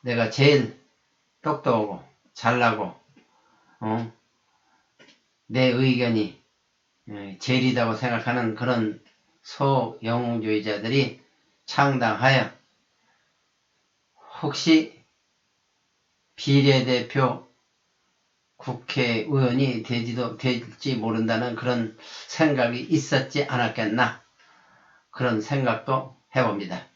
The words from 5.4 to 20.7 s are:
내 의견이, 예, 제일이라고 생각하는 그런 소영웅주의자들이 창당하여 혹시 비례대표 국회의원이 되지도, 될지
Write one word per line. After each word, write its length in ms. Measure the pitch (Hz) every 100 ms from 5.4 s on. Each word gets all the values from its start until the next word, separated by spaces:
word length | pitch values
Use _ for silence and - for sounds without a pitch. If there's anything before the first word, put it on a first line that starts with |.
| _
내 220 | 120 131
의견이, 720 | 123 131 123 120 113 101 - _ _ _ _ _ _ -
예, 300 | 104 101 92
제일이라고 560 | - 127 127 120 113
생각하는 640 | 107 127 113 120 123 113 110
그런 460 | 123 120 107 101 _ _ _ _
소영웅주의자들이 1800 | - - 139 135 117 - 113 120 120 117 107 107 101 101 110 135 131 - _ _ _ _ -
창당하여 840 | - 143 131 117 107 127 135 - - _ _ _ _ _ _ _ _ _ _ _ _ _ _ _ _ - -
혹시 600 | 151 - 170 160 156 - _ _ _ _ _ _ _ _ _ _ _ _ _
비례대표 1080 | - - 139 139 131 123 123 113 139 127 - - _ _ _ _ _ _ _ _ _ _ _
국회의원이 1300 | - 123 - 143 123 113 107 139 127 127 135 117
되지도, 560 | 113 120 117 120 117 110
될지 580 | 131 117 117